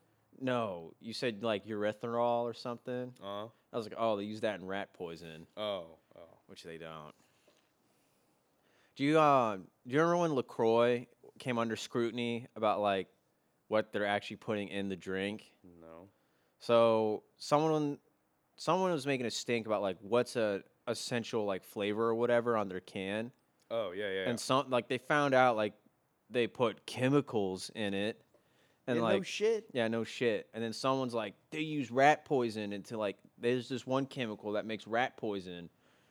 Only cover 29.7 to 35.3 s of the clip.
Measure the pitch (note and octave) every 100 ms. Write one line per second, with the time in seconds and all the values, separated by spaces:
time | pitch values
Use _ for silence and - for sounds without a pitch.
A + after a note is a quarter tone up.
29.7 | C3 A2+ A2+ A2 - A#2+ G2+ - A2 A2+
30.7 | A2 C3+ C3+ C3 A#2 G#2 - _ D#3 D#3+
31.7 | D3+ A#2 A#2+ C#3+ D3+ - C#3+ A#2 G#2+ G#2
32.7 | G2+ F#2+ A2+ G#2 - _ - A#2+ B2+ A#2
33.7 | B2+ B2 C3 C3+ C#3+ A#2 G#2 G#2 G#2 G2
34.7 | A2 - A2+ B2+ - A2+